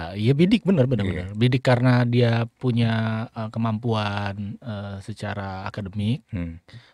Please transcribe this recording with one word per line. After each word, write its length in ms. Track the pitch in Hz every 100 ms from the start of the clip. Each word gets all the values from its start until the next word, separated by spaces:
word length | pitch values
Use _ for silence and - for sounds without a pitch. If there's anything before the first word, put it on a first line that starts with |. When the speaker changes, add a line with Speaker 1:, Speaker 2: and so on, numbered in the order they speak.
| 85
Speaker 1:
iya, 180 | 98 113
bidik, 320 | 143 180 226
bener, 220 | 165 180 127
bener, 180 | 110
Speaker 2:
Iya. 80 | 98
Speaker 1:
bener. 160 | 82 95
Bidik 260 | 104 123 127
karena 440 | - 117 127 123 120
dia 260 | 120 117 113 113 -
punya, 360 | 127 117 113 113 113 110 -
eh, 200 | - 110
kemampuan, 1040 | 113 113 107 117 107 104 101 101 101 101 110
eh, 400 | 117 104 101 98
secara 640 | 98 104 104 104 98 92 98
akademik, 580 | - 98 104 104 123 -
Speaker 2:
Hmm. 340 | 95 85 82 _ 117 _